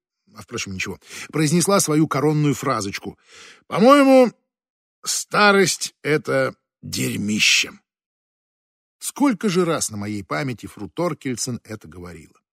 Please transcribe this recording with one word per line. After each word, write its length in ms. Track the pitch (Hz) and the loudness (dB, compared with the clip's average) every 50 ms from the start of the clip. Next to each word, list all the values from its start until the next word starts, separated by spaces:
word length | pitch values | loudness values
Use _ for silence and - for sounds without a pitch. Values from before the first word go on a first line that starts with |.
| _ _ _ _ _ _ _ | _ _ _ _ _ _ _
а, 60 | - | -20
впрочем, 320 | - - 120 113 - 101 95 | -18 -12 -10 -10 -8 -8 -8
ничего, 260 | 92 - 107 87 - _ - - - - - | -8 -8 -8 -8 -12 _ -18 -18 -16 -16 -8
произнесла 480 | - 147 160 147 156 175 151 190 196 190 | -4 -2 0 2 2 2 2 4 2 2
свою 280 | - - 151 151 160 147 | 2 2 2 2 2 2
коронную 460 | - 135 135 156 151 151 147 147 127 | 0 0 0 2 2 2 2 0 0
фразочку. 640 | - 139 139 127 110 98 101 95 - - 98 - _ _ _ - - - - - _ _ - | 0 -2 -2 -2 -2 -4 -6 -10 -10 -12 -14 -16 _ _ _ -20 -20 -20 -20 -20 _ _ -6
«По-моему, 640 | - 156 208 254 269 285 277 269 269 262 254 214 - _ _ _ _ _ _ _ _ _ _ _ _ _ - | 0 4 6 6 8 8 6 6 8 6 6 4 0 _ _ _ _ _ _ _ _ _ _ _ _ _ -8
старость — 920 | - - - - - - 196 208 208 196 196 190 160 - - - - _ _ - | -8 -6 -6 -6 -4 0 2 4 4 6 6 4 2 0 -4 -8 -12 _ _ -4
это 520 | 143 151 151 - - 135 135 131 131 - _ _ _ _ _ | -2 -2 -2 -2 -2 -2 0 0 -2 -4 _ _ _ _ _
дерьмище». 880 | - - 87 95 127 127 113 101 101 104 107 104 - - - - - - - - _ _ _ _ _ _ _ _ _ _ _ _ _ _ _ _ _ _ _ _ _ _ _ _ | -14 -10 -6 -4 -4 -4 -4 -4 -4 -2 0 0 2 2 2 2 0 -4 -10 -20 _ _ _ _ _ _ _ _ _ _ _ _ _ _ _ _ _ _ _ _ _ _ _ _
Сколько 500 | - - - - 269 285 220 - - 208 | -12 -12 -4 0 0 0 0 0 -2 -2
же 160 | 160 185 180 | 0 0 0
раз 240 | 165 156 123 - - | 0 0 -2 -4 -6
на 80 | 110 104 | -8 -8
моей 260 | 101 107 107 101 98 | -8 -8 -8 -8 -8
памяти 420 | - 143 151 147 131 120 - - | -8 -6 -6 -4 -6 -8 -8 -12
Фру 240 | - - - - - | -18 -14 -14 -14 -12
Торкельсон 720 | - - 170 175 151 - - 135 123 - - 127 120 110 _ | -6 -4 -4 -4 -4 -6 -8 -8 -6 -6 -6 -8 -8 -10 _
это 240 | - 107 104 - 80 | -14 -16 -16 -16 -18
говорила. 520 | 76 90 87 87 85 82 76 73 _ _ _ _ | -18 -16 -16 -16 -16 -18 -20 _ _ _ _ _